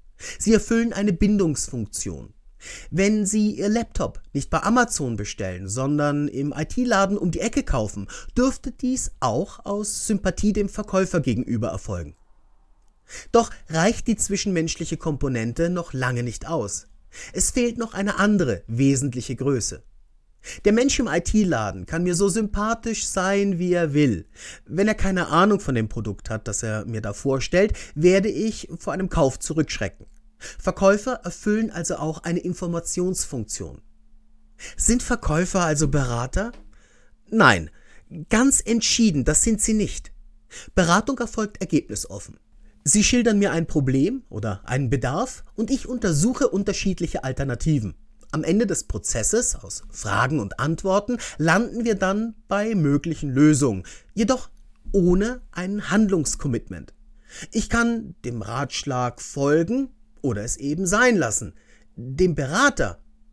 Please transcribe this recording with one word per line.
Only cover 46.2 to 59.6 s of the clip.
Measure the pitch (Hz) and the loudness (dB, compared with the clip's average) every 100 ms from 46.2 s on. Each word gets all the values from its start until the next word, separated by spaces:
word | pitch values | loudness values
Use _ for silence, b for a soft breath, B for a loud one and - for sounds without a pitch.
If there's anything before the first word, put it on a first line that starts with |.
| 202 254 269 | 2 2 0
unterschiedliche | 190 202 185 196 185 170 - | 2 -2 -2 -2 -2 -4 -4
Alternativen. | 135 131 139 120 - 147 104 - - - - | -4 -4 -4 -2 2 2 0 -8 -18 -20 -8
Am | 156 | -4
Ende | 160 196 226 | 0 2 2
des | 180 | 0
Prozesses, | - 110 - 120 107 220 240 | -4 -6 -4 -2 0 0 0
aus | - 92 - - | -4 -8 -14 -14
Fragen | - 98 98 127 151 | -10 -4 0 0 0
und | 101 - | -4 -2
Antworten, | 135 165 190 190 202 240 B - | -2 -2 0 0 0 -4 B -2
landen | 160 175 233 226 | 2 2 2 -2
wir | 233 | -2
dann | 208 185 202 226 220 - | 0 0 0 -4 -8 -4
bei | 202 214 | -2 0
möglichen | 214 147 143 170 156 151 | 2 4 2 0 -4 -2
Lösungen, | 127 151 147 139 95 B B B | 4 6 6 4 0 B B B
jedoch | - 220 262 - - - - - | -2 0 0 -4 -18 -20 -14 -2
ohne | 196 175 175 214 254 - | 2 4 4 2 -4 -10
ein | - 185 208 - | -8 -6 -6 0
Handlungscommitment. | 202 214 185 147 - 147 113 - 87 - - - B B B B | 2 4 2 0 -4 -4 -4 -6 -12 -14 -20 -20 B B B B
Ich | 226 - | -4 0
kann | 233 233 233 220 - | 2 2 -2 -6 -12
dem | 120 120 | -8 -8
Ratschlag | 98 117 143 - - 127 123 - | -6 -6 -6 -6 -4 -2 -2 -4
folgen | - - 139 156 | -10 -2 2 4